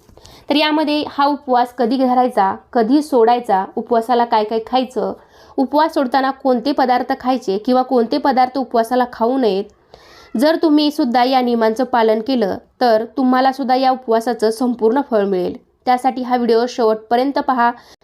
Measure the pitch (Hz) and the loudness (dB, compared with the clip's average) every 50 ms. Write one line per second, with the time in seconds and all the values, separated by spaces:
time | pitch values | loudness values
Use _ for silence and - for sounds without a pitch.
0 | _ _ - - - - - - - - 294 294 311 302 302 311 311 285 294 302 | _ _ -20 -20 -20 -20 -20 -12 -6 -2 0 0 0 0 0 0 0 0 -2 -2
1 | 294 - - - 285 285 294 277 - - 254 240 247 247 - - 247 226 269 262 | -4 -4 -2 0 0 0 0 -2 -2 0 0 2 0 0 -2 -2 -2 0 0 0
2 | 269 247 247 254 247 254 247 214 190 190 196 226 - _ - 247 226 214 269 302 | 0 2 2 2 0 0 2 0 0 0 0 -4 -8 _ -2 0 0 2 2 0
3 | 294 302 294 240 226 226 240 247 240 - 202 190 190 196 - 240 220 - 240 226 | 0 2 2 2 4 4 4 2 0 0 0 0 -2 -2 -6 -8 -6 -2 -2 -2
4 | 226 - 240 240 240 233 240 220 214 214 226 220 220 - 247 254 262 254 - 214 | 0 0 0 0 0 0 0 -2 -2 -2 -4 -6 -4 -2 -2 -2 -2 -2 -4 -6
5 | 190 196 - - - _ _ - - - - - 269 247 277 294 311 320 320 320 | -6 -6 -6 -10 -14 _ _ -20 -20 -10 -4 -4 -2 0 0 0 0 0 0 -2
6 | 277 - - 269 269 269 269 - - 269 254 240 226 277 294 302 269 247 247 247 | -2 0 0 -2 -2 -2 -4 -2 -2 0 0 0 0 -2 -2 0 0 0 0 0
7 | 254 - 247 - - 247 269 240 240 - 190 202 - - 254 254 254 254 262 247 | -2 -4 -6 -6 -4 -2 -4 -2 -2 -4 -6 -4 -2 0 0 0 0 0 0 0
8 | 226 226 285 294 294 277 269 254 254 254 - 277 254 233 - 233 226 226 254 254 | 0 0 -2 -2 0 0 2 2 0 0 0 -4 -6 -2 -2 -2 -2 0 0 -2
9 | 247 240 - - 226 233 262 269 254 214 190 196 208 202 - _ _ _ - - | -2 -2 -4 -4 -2 -2 0 0 0 0 0 -2 -4 -8 -12 _ _ _ -20 -20
10 | - - - - - - - 214 262 302 330 330 330 320 294 302 302 294 294 311 | -20 -20 -20 -20 -16 -10 -4 0 2 2 2 2 2 2 2 2 2 2 0 -2
11 | 311 240 226 254 240 262 269 254 254 240 240 233 226 220 220 226 254 247 - 233 | -2 0 2 2 2 2 2 0 0 0 0 2 2 0 0 0 -2 -2 0 2
12 | 226 220 220 226 220 269 269 247 214 185 190 - - _ _ - 254 240 220 220 | 2 2 2 0 0 -2 0 0 0 -2 -4 -6 -10 _ _ -2 0 2 2 2
13 | 226 233 - - 262 254 254 254 262 269 262 277 277 226 254 262 262 262 262 254 | 0 -2 -4 -2 0 2 2 2 2 0 0 -2 -2 0 0 2 2 2 0 0
14 | 262 226 226 226 226 262 233 233 214 220 220 - 262 247 240 233 214 220 233 285 | 0 0 0 0 0 -2 -2 0 0 -2 0 0 -2 -2 -2 0 0 0 2 0
15 | 269 - - 185 202 202 196 185 175 180 180 - _ _ _ _ - 247 247 254 | 0 0 0 0 0 0 0 -2 -2 -4 -6 -10 _ _ _ _ -4 -2 -2 0
16 | 254 262 247 254 254 240 247 247 240 226 226 226 240 247 240 - 233 220 220 214 | 0 -2 -4 -4 -4 -2 -2 0 0 2 2 2 0 -2 -2 0 0 0 0 0
17 | - - 240 240 262 277 269 294 294 - 262 254 240 240 247 - - - - _ | -2 -2 -2 0 0 0 -2 -2 -2 -2 0 0 0 0 0 -4 -10 -20 -20 _